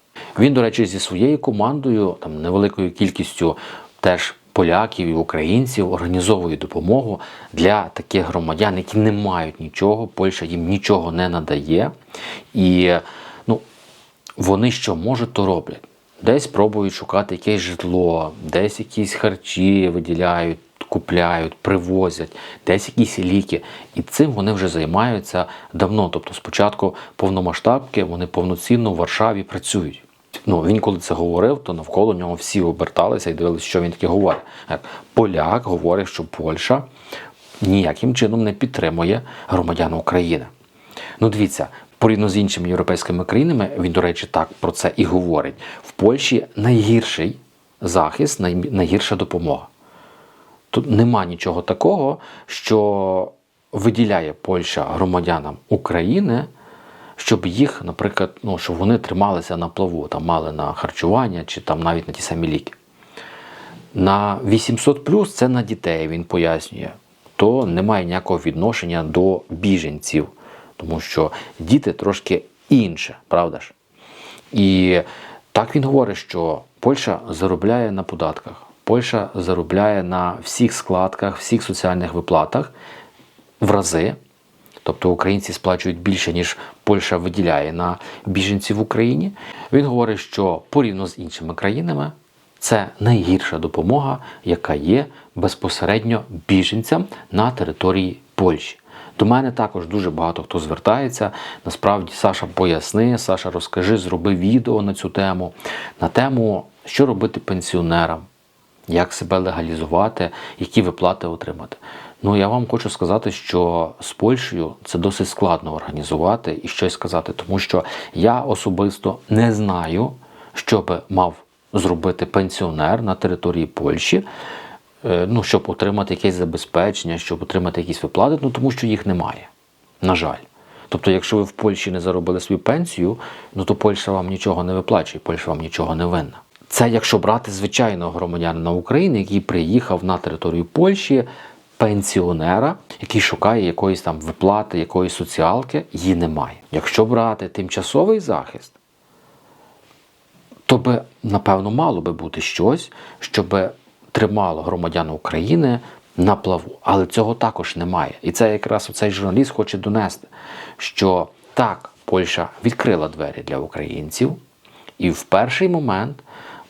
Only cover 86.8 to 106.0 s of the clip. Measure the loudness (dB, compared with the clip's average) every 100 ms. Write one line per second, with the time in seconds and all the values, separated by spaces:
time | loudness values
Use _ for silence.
86.8 | 2 2 2 -2 0 0 2 2 0 -2
87.8 | -4 -4 -10 -10 -4 -2 0 0 0 -2
88.8 | 0 2 2 2 -2 -6 -16 -18 0 2
89.8 | 2 2 0 -2 -6 0 0 0 0 2
90.8 | 2 0 -6 -8 -12 -10 -10 -4 -2 -2
91.8 | -2 -4 -4 -8 _ _ _ _ 0 0
92.8 | 0 -2 4 4 4 2 0 -4 -4 -2
93.8 | 0 2 0 -4 -8 -10 -2 -2 -2 -2
94.8 | 2 2 2 -10 -14 -4 -4 -2 -6 -2
95.8 | 0 0 0 -2 -4 -12 2 4 4 -2
96.8 | 0 0 0 -8 -4 0 0 0 -6 0
97.8 | 2 2 0 -4 _ 0 2 2 -4 -16
98.8 | _ -20 -16 0 4 4 2 -2 -4 -4
99.8 | -4 -2 -2 -2 -2 -4 -6 -6 -4 0
100.8 | 2 2 0 -4 -4 -4 -14 -12 -12 -2
101.8 | 2 2 -2 0 0 0 -4 0 2 2
102.8 | 0 2 2 2 0 -2 -2 -6 -4 0
103.8 | 2 2 2 -2 0 2 4 4 2 0
104.8 | 0 -2 -4 -2 0 -2 -6 -8 -12 -10
105.8 | -12 -4